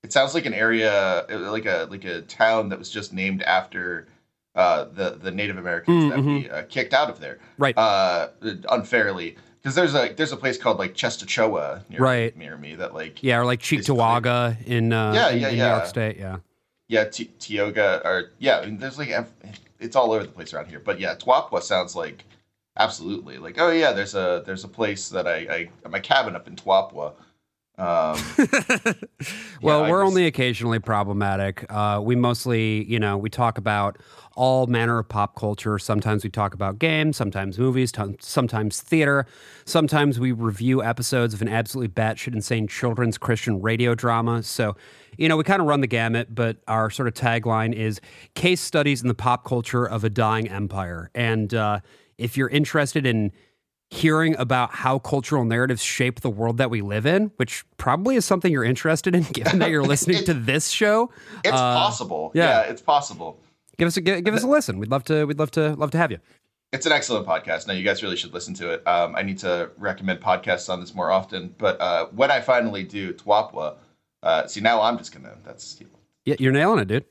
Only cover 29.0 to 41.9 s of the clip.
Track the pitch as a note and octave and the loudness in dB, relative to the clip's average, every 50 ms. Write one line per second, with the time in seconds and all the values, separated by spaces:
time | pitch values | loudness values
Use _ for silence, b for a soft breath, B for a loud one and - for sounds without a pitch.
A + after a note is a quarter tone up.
29 | - - _ B C3+ B G3 G#3+ B B F#3 B - D#3 D3+ D3+ D3+ D3+ E3+ F#3+ | -8 -18 _ B -12 B -12 -14 B B -16 B 2 4 4 4 4 2 2 4
30 | G3 F#3+ F#3+ F#3 F3+ D#3+ - - B2+ B2 A#2+ G2+ A#2 A#2 A2+ A2 - - A2 G#2 | 4 4 4 4 2 2 2 2 0 0 0 -2 0 0 0 0 0 0 0 0
31 | G2+ G2 G2+ G2+ G#2 G2+ G2 G2 G2 G2 F#2+ - - - G#2+ G#2+ G#2 G#2 G#2 G#2 | 0 0 0 0 0 0 0 0 -2 -2 -4 -6 -12 -8 -4 -2 0 0 0 0
32 | G#2 A2+ B2 B2 A#2+ A#2+ A#2+ A#2 - B2+ A#2+ A2+ A2 A2 G#2+ G#2+ G#2 G2 A#2 A2+ | 0 0 2 2 2 2 0 -2 -2 0 0 2 2 0 0 -2 -2 -2 0 0
33 | G#2+ G2+ G2+ G2 G2+ A2 - - B2 A2+ A2 - F#2+ A2+ G#2 G#2 G2+ G2+ G2+ B | 2 0 0 0 -4 -4 -2 0 0 0 0 0 -2 0 0 0 0 -2 -4 B
34 | B B B B B B B - B2+ C3 C3 C3 B2+ A#2+ B2 A#2 A#2 A#2 A#2 A2+ | B B B B B B B 0 2 4 4 4 2 2 2 2 2 2 2 0
35 | A2 _ A2+ G#2 G#2 G2+ _ - - G#2 G#2 - - A2 G#2 G2 - - A2 G#2 | -2 _ -2 -2 -2 -2 _ -4 -4 -4 -4 -2 -2 -2 -2 -2 -2 -2 -2 0
36 | F#2+ A2 G#2+ G#2 F#2 G#2+ - A2+ G#2 G2 - F2 G2+ G2 G2 G#2+ D#3 E3 D#3+ D#3 | 0 0 0 0 -2 -4 -2 -2 -2 -2 -2 -4 -4 -4 -2 0 0 2 2 2
37 | D#3 D#3 C#3+ - B2 G2+ F#2 G2 G2 G2 F2+ G2+ B2 C3 B2 C3 C3 A#2+ - - | 2 0 0 0 -2 -2 -2 -4 -6 -6 -2 0 0 2 2 2 0 0 -2 -4
38 | G#2 G2 G2 - - - - D3 B2+ A2+ - A2 G#2+ G#2 - - - - E3+ D#3+ | -6 -6 -6 -10 -12 -4 -2 0 0 0 0 0 -2 -2 -4 -6 -4 0 2 4
39 | D3+ C#3+ C#3+ C#3 C3 B B B B B B B B - - E3+ D#3 C#3 D#3 D3+ | 4 4 4 2 0 B B B B B B B B 0 2 2 2 4 4 4
40 | C#3+ C#3+ C3 A#2 B2 B2+ B2 A2+ A#2 A2+ G#2 F#2+ A2+ B2+ C3 C3 A2 A2+ A#2 A#2+ | 4 4 2 2 0 0 0 0 0 -2 -2 0 0 2 2 2 2 0 -2 -2
41 | B2 - - B2+ A#2+ A#2 G#2+ G2 A2+ G#2+ A2 A2+ A2+ - - C3+ B2 A2 | -2 0 2 2 2 0 0 -2 -4 0 0 0 -2 -2 -4 -6 -6 -4